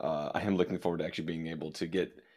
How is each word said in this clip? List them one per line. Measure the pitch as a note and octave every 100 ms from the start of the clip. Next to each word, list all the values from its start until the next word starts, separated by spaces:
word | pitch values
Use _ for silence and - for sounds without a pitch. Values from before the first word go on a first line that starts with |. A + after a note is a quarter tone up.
uh, | D#2+ D2+ D2+ -
I |
am | G#2 F#2
looking | F2 F2+
forward | F2 E2
to | D#2+
actually | - D#2+
being | E2 D#2+
able | D#2 D#2
to | - E2
get | F2+ E2 - -